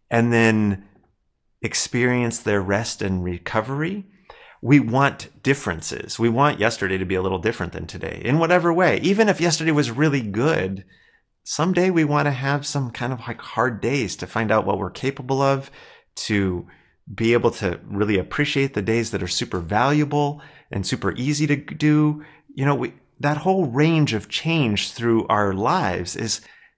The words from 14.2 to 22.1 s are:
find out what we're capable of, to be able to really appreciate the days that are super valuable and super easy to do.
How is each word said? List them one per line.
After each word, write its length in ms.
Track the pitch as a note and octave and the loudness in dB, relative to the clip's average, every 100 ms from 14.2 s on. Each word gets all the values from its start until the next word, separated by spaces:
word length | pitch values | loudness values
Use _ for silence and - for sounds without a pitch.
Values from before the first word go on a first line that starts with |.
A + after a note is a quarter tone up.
| - | -6
find 240 | A2+ G#2+ | -2 2
out 140 | A2 G2+ | 2 2
what 120 | G2+ | -2
we're 140 | F#2 | -2
capable 500 | - C3+ C3 B2 C3+ | -4 -6 -4 -4 0
of, 300 | C#3 C#3 C3+ - - - _ - | 2 0 -4 -18 -20 -20 _ -12
to 520 | - G#2 F#2+ F2 - - _ _ - | -2 0 2 -2 -8 -20 _ _ -14
be 200 | G2+ A2+ | -2 2
able 180 | A#2 A#2 | 4 2
to 280 | - G2 F2 - | 0 -4 -4 -6
really 320 | G2 G#2 G2 | -2 0 0
appreciate 540 | F2+ - D3 C#3 C3+ | 0 -2 -2 0 -2
the 80 | G#2+ | -2
days 300 | G2 A#2 A2+ | 0 0 0
that 120 | F#2+ | -4
are 40 | F2+ | -4
super 320 | - A#2+ F#2 | -4 -4 -6
valuable 840 | E2+ G#2+ C3 D3+ C#3+ C#3+ C#3+ D3+ - - - | -2 0 2 2 2 0 -2 -4 -14 -20 -10
and 160 | G2+ F#2 | -6 -4
super 280 | - G2+ | -2 -4
easy 340 | - C3 C#3+ D3 | -2 -2 0 0
to 80 | C#3+ | 0
do. 680 | - D3+ D#3 D3+ D3+ | -4 0 2 4 4